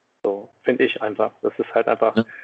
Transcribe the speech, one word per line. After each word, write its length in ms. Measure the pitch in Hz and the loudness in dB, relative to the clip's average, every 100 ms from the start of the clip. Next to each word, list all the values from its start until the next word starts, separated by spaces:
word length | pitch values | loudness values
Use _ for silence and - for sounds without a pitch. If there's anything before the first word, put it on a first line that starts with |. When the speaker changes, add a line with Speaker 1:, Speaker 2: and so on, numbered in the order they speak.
| _ _ | _ _
Speaker 1:
So, 240 | 107 101 107 _ | -4 -4 -8 _
find 180 | - 127 | 0 2
ich 220 | 135 - | 2 0
einfach. 300 | 110 101 110 - | -4 -2 -4 -2
Das 100 | 113 - | -4 -4
ist 160 | - | -2
halt 140 | 117 117 | 0 2
einfach, 280 | 113 110 113 | 2 2 2
Speaker 2:
Ja. 80 | 113 - | -2 -4